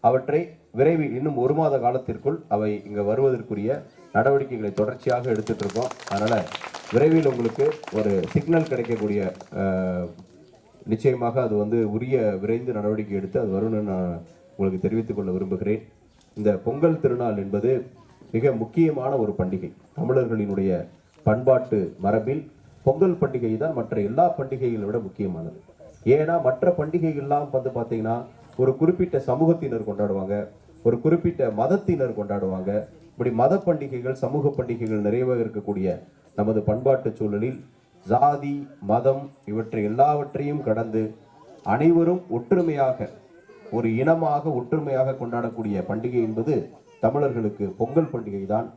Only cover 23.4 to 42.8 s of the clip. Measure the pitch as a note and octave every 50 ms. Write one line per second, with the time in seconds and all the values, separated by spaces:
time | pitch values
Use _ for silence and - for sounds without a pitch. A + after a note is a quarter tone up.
23.4 | A#2+ A2 A2 A2+ D3 E3 D#3+ - A2 - - A2+ G2+ G2+ A#2+ D3 F3 F3 E3 -
24.4 | C3+ C3 C3+ B2 C3 A#2+ A#2 G#2+ G2+ G2+ G#2+ A#2 G#2 F#2+ - - G#2 F#2 F2 E2
25.4 | E2 D#2+ - - - - - _ - - - - - A2+ C3 D3+ D#3 D#3+ E3+ E3+
26.4 | - D#3+ D#3+ - - F3+ F3 E3+ D3 D#3 D#3+ F3 D#3+ D#3+ D3+ C#3+ C#3 C#3 C#3+ D3
27.4 | D3 C#3 C3+ C3 B2+ - - A#2 A#2 - A#2 A2+ A2 A2 A#2 A#2 - - - -
28.4 | - - - - B2+ C3 C3 - D#3 E3 F3+ F3+ F#3 F3 - - - - - D3
29.4 | E3 E3 E3+ E3 - - A#2 A2 G#2 G#2 G2 G2+ G#2 G2 F#2+ F#2+ F#2 F#2+ G2+ G#2
30.4 | G#2+ - - - _ - - - - A#2 - A#2+ - - F3 E3+ - F3 E3+ -
31.4 | C#3 A2+ G#2 G#2 A2+ - F#3+ G3 - - F3 C#3+ C3 A#2+ - G#2+ G#2 G2+ G2+ G2
32.4 | F#2+ F#2+ F#2+ F#2 F#2 G2 G2+ G#2+ G#2+ - - - - - _ - A#2+ B2 A2+ A2
33.4 | C3 - F#3 G3+ - F3+ D#3+ D3 C#3 C3 C3 B2 A#2+ B2+ C3 - - C3 C#3 D3
34.4 | C#3 D3 C#3+ - A#2 A#2+ A#2 A2+ A#2 A2 A2 G#2+ G#2 G#2 A2 B2 B2+ B2+ B2+ A#2+
35.4 | A2+ A2 G#2+ G#2 - - G2+ F#2+ F#2+ F#2 F2 - - - _ _ _ - _ G#2
36.4 | G#2 G#2+ A2 G#2+ G2+ - G#2+ A#2+ C3 C3+ - - - A#2 A2 - A2 G#2 G2+ G#2
37.4 | A2 B2+ C3+ - - - _ _ _ _ _ - _ F2+ G#2+ B2+ - C#3+ C#3+ C#3+
38.4 | C#3+ C#3+ C#3+ C#3+ C#3+ - - - - - C3 A#2+ A#2 A#2+ C3+ C#3 C#3 C#3 - _
39.4 | _ - G#2+ A2+ A2 - - A2+ G#2 G#2 A2 B2 C#3 D3+ D3+ D3 C#3 - - -
40.4 | C#3+ C#3+ D3 D3 - A#2+ G#2+ A2+ A2+ A2+ G#2+ A2 A2 G#2+ A2 - - _ _ -
41.4 | - - - - - F#2+ G#2 B2+ D3+ E3 E3+ E3 E3 E3+ F3+ F3+ - - A2+ A#2
42.4 | - - G3 F3+ E3+ D#3+ D3+ C#3